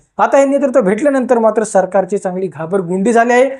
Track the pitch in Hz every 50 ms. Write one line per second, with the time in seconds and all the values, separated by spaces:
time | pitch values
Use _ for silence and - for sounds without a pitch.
0 | _ _ _ - 208 233 294 277 277 269 277 277 285 269 247 277 214 180 214 214
1 | 285 285 277 269 247 233 254 220 220 220 214 226 220 - - 190 185 180 185 196
2 | 185 180 208 196 - 190 180 180 190 185 143 143 160 165 196 196 180 165 185 190
3 | 196 240 226 233 233 247 247 247 262 269 269 -